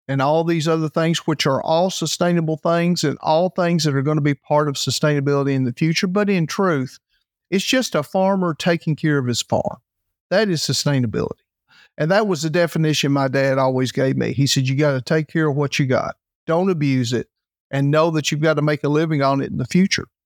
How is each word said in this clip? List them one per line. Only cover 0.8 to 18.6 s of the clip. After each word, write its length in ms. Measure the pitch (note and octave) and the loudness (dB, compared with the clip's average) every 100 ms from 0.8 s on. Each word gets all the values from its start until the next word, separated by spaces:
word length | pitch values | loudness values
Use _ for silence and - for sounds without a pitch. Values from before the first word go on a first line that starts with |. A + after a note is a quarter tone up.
| D#3 | 0
things, 380 | E3+ E3 D#3+ - | 0 0 0 -2
which 220 | D3+ D3+ | -2 0
are 120 | C3 | -2
all 300 | - D#3+ F#3 | 0 0 0
sustainable 680 | - D#3+ - F3 E3+ D#3 D#3 | -2 -6 -2 0 0 -2 -4
things 440 | F3 E3+ E3+ F3 | 0 0 0 0
and 160 | D3 - | -2 -2
all 280 | D3+ D#3 F3+ | 0 2 0
things 340 | - E3+ E3+ | 0 0 0
that 140 | D3+ C3+ | 0 0
are 60 | |
gonna 180 | C#3 D3+ | 0 0
be 140 | D3 | 0
part 340 | C#3+ - D3 D3+ | -2 0 0 0
of 80 | C3+ | -2
sustainability 760 | - - D3+ D3 C#3 C#3+ C#3 | -4 -2 0 0 0 0 0
in 120 | C3+ | 0
the 80 | B2+ | -2
future. 340 | - D#3+ D#3+ F#3+ | 0 -2 0 -2
But 240 | G3 G3+ | 0 0
in 160 | F#3+ D3+ | 0 -2
truth, 540 | - F#3+ C#3+ C3 - _ _ _ _ - | -2 0 0 -4 -10 _ _ _ _ -4
it's 140 | F#3+ | -4
just 320 | - C4 - D#3 | 0 0 0 -4
a 80 | |
farmer 500 | C#3+ F#3+ F#3+ G3 F3 | -2 0 0 2 -2
taking 400 | D3+ E3+ E3+ E3 | -2 -2 -2 -2
care 240 | D3 D#3 C#3+ | -2 0 0
of 80 | B2 | 0
his 160 | A#2 | -4
farm. 360 | - A2+ - - _ _ _ _ - | -2 -2 -2 -8 _ _ _ _ -2
That 180 | F#3+ G#3+ | 0 2
is 140 | D#3+ | 0
sustainability. 800 | - C3 D3 C#3 A#2+ G#2 - - _ _ _ _ _ - | -2 -2 0 0 0 -2 -4 -6 _ _ _ _ _ -6
And 100 | D#3 | 0
that 200 | G3 G#3+ | 2 2
was 140 | D#3+ | -2
the 80 | D#3+ | 0
definition 600 | F3 E3+ D#3+ D#3 C#3+ C#3+ | 0 2 2 2 2 2
my 160 | C#3+ C3+ | 2 2
dad 320 | C#3 C3+ C3+ | 2 2 2
always 320 | C3 C3 B2+ | 2 0 -2
gave 260 | - C3+ C3+ | 0 0 0
me. 160 | A2+ | -2
He 140 | - C#3 | 0 0
said, 220 | C#3 C3 | 2 0
"You 80 | C3+ | 0
gotta 260 | D3+ C3+ | 0 0
take 240 | - D#3+ D3+ | 0 -2 0
care 220 | E3 D#3 | -2 0
of 80 | C#3+ | 0
what 240 | C#3+ - | -2 -2
you 60 | C3 | 0
got. 280 | B2 - - _ _ - | 0 -2 -10 _ _ -2
Don't 240 | E3 G3 | 0 0
abuse 420 | E3+ C#3+ C3 A#2 | 0 0 0 0
it, 160 | A#2+ - _ _ _ - | -2 -4 _ _ _ -8
and 180 | C#3 C#3+ | -2 2
know 220 | D3+ E3 | 2 2
that 180 | D#3 D3 | 0 -2
you've 100 | D3+ | 0
gotta 220 | D#3 D3 | 0 2